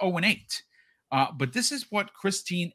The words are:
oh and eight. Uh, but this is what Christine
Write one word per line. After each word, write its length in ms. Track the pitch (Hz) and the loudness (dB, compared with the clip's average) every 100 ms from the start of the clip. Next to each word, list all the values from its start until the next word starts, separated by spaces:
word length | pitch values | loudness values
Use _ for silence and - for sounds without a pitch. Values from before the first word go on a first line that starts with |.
oh 160 | 196 170 | 0 2
and 100 | 190 | 2
eight. 360 | 214 - - - _ _ _ - | 0 -4 -10 -10 _ _ _ -2
Uh, 160 | 135 131 | 2 2
but 200 | 139 131 | 2 -2
this 180 | 233 240 | 0 -2
is 160 | 285 - | -2 -4
what 220 | 208 196 | -2 -2
Christine 600 | - 196 190 - 175 175 | -2 -2 -2 -2 -2 -2